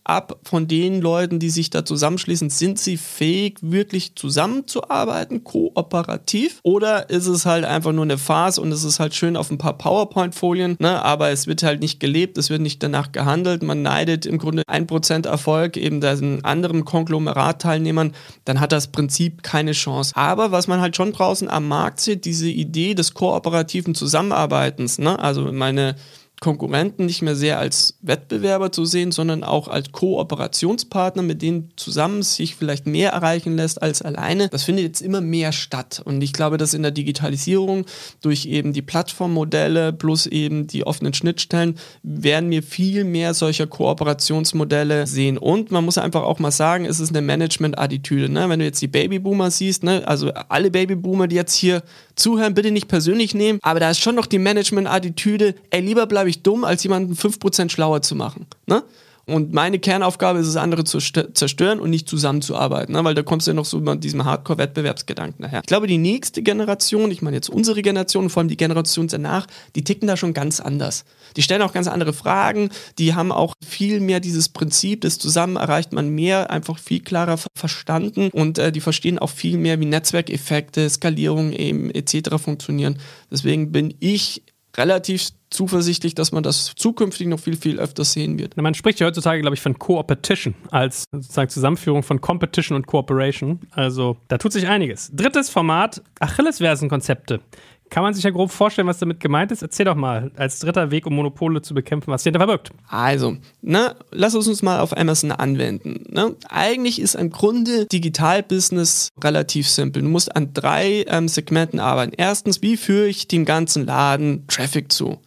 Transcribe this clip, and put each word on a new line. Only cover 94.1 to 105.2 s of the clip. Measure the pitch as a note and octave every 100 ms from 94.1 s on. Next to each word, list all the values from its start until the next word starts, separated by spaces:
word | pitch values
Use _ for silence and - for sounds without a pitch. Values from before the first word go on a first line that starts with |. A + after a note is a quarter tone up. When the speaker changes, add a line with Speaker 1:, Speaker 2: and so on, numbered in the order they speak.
| A#2 -
Speaker 2:
da | B2
tut | A3
sich | G#3 F3+
einiges. | G#3 D3+ G#2 -
Drittes | C#3+ B3 C#4+ C4+
Format, | F#3+ E3 D#3+ A3 - - -
Achillesfersen-Konzepte. | D3+ - D#4 - E3+ C#3+ D3 C#3+ - C3 - A2 - - - - _
Kann | -
man | G3
sich | G3+
ja | G3+
grob | F3+ F#3
vorstellen, | - G#3 G#3 F3+
was | F3
damit | E3+ E3
gemeint | D3 D3 G3+
ist? | A3+
Erzähl | D#3+ - G3
doch |
mal, | D3+ C3+ A2+ C3+ -
als | C3+ -
dritter | D#3+ F3+ D#3
Weg, | D3+ D#3+
um |
Monopole | C#3+ D3 C#3 E3 D#3+
zu | -
bekämpfen, | D3+ - D3+ C#3+
was | C3
sich | E3+
dahinter | E3 G3
verbirgt. | G3 - - -
Speaker 1:
Also, | G#2+ B2 C#3 B2+ - - _
ne, | - F#3 B3 - -
lass | - G#3
uns | A3 G#3+
uns | G#3
mal | F#3+ F3+
auf | D#3+
Amazon | - E3 D#3+